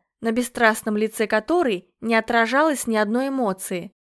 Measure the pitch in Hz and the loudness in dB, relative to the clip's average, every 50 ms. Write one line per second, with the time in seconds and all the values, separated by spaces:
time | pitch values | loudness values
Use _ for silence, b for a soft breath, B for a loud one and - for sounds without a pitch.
0 | _ _ _ - - 226 226 247 247 - - 240 233 220 220 - - 226 214 208 | _ _ _ -6 -4 -2 0 0 -2 -2 -2 2 2 2 2 2 -2 -2 -2 0
1 | 220 214 220 - 220 208 226 214 214 - 320 359 339 254 202 175 - _ _ - | -2 -2 -2 -2 -2 0 0 -2 0 2 0 2 2 2 0 -4 -6 _ _ -10
2 | - 226 233 226 220 - 233 233 226 226 254 277 311 320 294 240 - 240 220 214 | -4 0 0 0 0 2 2 2 2 2 2 2 2 2 2 0 -2 -2 0 0
3 | 214 202 226 247 269 277 269 262 247 202 190 190 - - 190 175 170 190 _ _ | 0 2 0 -2 -2 -2 -2 0 0 -2 -2 -4 -6 -8 -6 -6 -8 -10 _ _